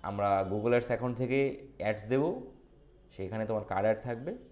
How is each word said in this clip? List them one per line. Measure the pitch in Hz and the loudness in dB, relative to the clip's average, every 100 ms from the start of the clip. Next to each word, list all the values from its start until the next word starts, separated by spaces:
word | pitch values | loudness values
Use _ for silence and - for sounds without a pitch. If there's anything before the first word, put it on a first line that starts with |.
আমরা | - 101 101 98 92 | -6 0 2 4 2
Google | 104 113 | 0 4
Ads | 120 120 | 2 2
অ্যাকাউন্ট | 113 123 117 | -2 -2 -2
থেকে | 123 135 139 - - - | 0 2 2 -2 -14 -4
অ্যাডস | 104 107 107 | -2 -2 0
দেবো, | 135 156 247 - - - - - - - | 2 2 -2 -10 -18 -20 -20 -20 -20 -20
সেখানে | - 95 110 110 | -10 -6 -4 -2
তোমার | 110 | -2
কার্ড | 101 95 | 0 2
অ্যাড | 107 110 | 4 2
থাকবে | 123 117 147 254 - | -2 -6 -6 -8 -14